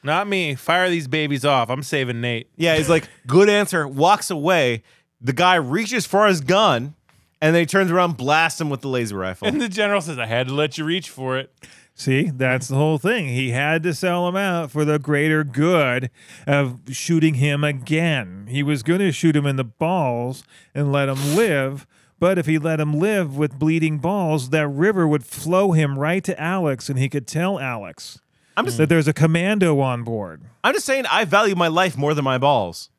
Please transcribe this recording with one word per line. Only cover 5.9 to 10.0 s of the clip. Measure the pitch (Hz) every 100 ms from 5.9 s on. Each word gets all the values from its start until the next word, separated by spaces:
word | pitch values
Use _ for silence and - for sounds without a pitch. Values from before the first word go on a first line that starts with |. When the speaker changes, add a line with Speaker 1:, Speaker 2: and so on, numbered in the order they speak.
| 247 -
Speaker 2:
for | 196 208
his | 180
gun, | 131 190 214 123 135 - _ _ _ _
and | 156 170
then |
he | 165
turns | 196 185
around, | 175 175 135
blasts | 131 151 165 -
him | 156
with | 135
the | 139
laser | 127 113 98
rifle. | 92 92 214
Speaker 1:
And | 294
the | 240
general | 190 208 202